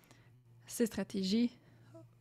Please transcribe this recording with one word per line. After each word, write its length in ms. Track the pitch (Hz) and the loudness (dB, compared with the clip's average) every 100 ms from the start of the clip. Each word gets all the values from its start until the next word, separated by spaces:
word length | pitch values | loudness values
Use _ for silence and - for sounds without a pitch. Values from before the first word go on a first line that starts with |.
| - - - - _ - - | -20 -20 -20 -20 _ -20 -8
Ces 220 | - 220 | -2 0
stratégies 640 | - 196 196 185 226 240 - - - - 330 - - | -2 -4 -2 2 2 2 -2 -20 -20 -20 -20 -20 -20